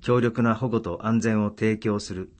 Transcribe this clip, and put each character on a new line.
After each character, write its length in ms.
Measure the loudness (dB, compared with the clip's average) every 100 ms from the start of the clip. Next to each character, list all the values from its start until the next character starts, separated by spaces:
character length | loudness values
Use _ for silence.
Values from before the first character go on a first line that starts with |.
強 180 | 0 2
力 220 | 2 2
な 140 | 0 0
保 120 | 0
護 140 | -2
と 240 | -2 -4 0
安 140 | 2
全 260 | 2 2 0
を 40 |
提 280 | 0 0 0
供 220 | 0 -2
す 120 | -4 -10
る 180 | -10